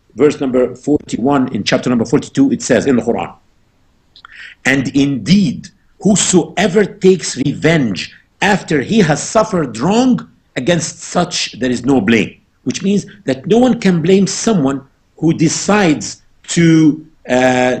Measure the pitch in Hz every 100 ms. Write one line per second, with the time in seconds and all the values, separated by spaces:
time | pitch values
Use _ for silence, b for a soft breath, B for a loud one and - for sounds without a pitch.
0 | _ 107 147 - 139 127 127 - - 147
1 | - - 120 143 127 107 98 127 - 123
2 | 113 147 147 - 135 117 - 117 90 123
3 | 117 101 80 - _ _ _ _ _ _
4 | _ - B B B B 123 135 123 143
5 | 139 135 101 196 170 87 - _ _ _
6 | 190 208 - 185 - - 202 190 196 -
7 | 185 185 - - 139 104 139 165 120 90
8 | - b b _ 185 196 - 151 - 220
9 | 160 151 - 220 214 185 139 107 151 220
10 | 262 240 - _ _ - 131 175 - -
11 | - 185 170 - - - 127 123 123 135
12 | 101 113 87 - _ _ - - 190 202
13 | - B - 131 - 220 254 220 196 175
14 | 156 190 190 - - 202 135 139 - _
15 | _ _ 156 165 170 - - 202 185 131
16 | - - _ _ - - 170 160 156 135
17 | - _ - 127 127 127 127 123